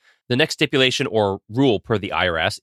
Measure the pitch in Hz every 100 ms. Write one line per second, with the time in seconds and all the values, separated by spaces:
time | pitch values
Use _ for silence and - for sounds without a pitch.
0 | _ _ _ 123 160 - 147 139 131 -
1 | 135 110 104 98 - 110 139 98 - 110
2 | 92 76 90 82 90 -